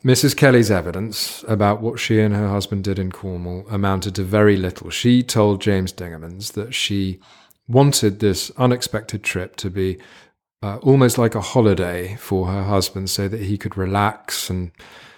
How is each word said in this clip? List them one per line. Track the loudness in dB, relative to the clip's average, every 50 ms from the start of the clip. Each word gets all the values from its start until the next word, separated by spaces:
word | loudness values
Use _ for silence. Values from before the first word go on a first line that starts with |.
| 2
Missus | 2 4 4 4 2 2
Kelly's | 4 6 6 6 6 6 4
evidence | 2 0 0 -2 -6 -6 -8 -8 -8 -8 -8 -8 -10 -10 -6 -2
about | 0 2 2 2 2 0
what | -2 -6 -6 -4
she | -2 0 2 2
and | 2 2 2
her | 0 0 0
husband | -2 -2 -2 -4 -4 -6 -4
did | -4 -4 -4
in | -4 -6
Cornwall | -8 -10 -10 -10 -10 -8 -8 -8 -10 -10 -10 -6
amounted | -4 -2 0 0 0 0 -2 -4 -4
to | -4 -2
very | 0 2 4 6 6 6 4
little. | 2 -2 -6 -8 -10 -10
She | -6 0 2 4 4 4 4
told | 2 2 2 4 4 2 2
James | 0 0 0 0 0 -2
Dingemans | -6 -8 -10 -10 -12 -12 -14 -14 -14 -14 -14 -12 -10
that | -10 -10 -8 -6
she | -6 -4 -4 -2 -2 -2 -4 -4 -8 _ _ _ _ _ _ _ _ _ 0
wanted | 4 6 6 6 4 4 2 0 0 2
this | 2 2 2 0 -2 -8 -2 0
unexpected | 2 2 2 0 -2 -6 -6 -8 -8 -8 -10 -8 -6
trip | -6 -6 -6 -6 -8 -10
to | -10 -10 -8
be, | -4 -2 -2 -2 -4 -6 -10 -20 -20 -20 -20 _ _ _ _ _ _ _
uh, | -10 -8 -8 -2 2
almost | 4 6 6 6 4 4 4
like | 2 0 0
a | -2
holiday | -4 -2 0 2 4 4 4 2 0 -2 -4 -6 -8 -8 -10 -12
for | -6 -4 -2 -2 0 -2
her | -2 -4 -2
husband | 0 0 0 0 -2 -4 -8 -6 -6
so | -4 -4 -4 -4
that | -6 -6
he | -6 -6 -6 -6
could | -6 -6 -6
relax | -4 -4 -2 0 0 0 0 -2 -4 -10 -10 -8 -8 -6 -6
and, | -6 -6 -6 -8 -12 -16 -20 -20 -20 -20 -20 -20 -20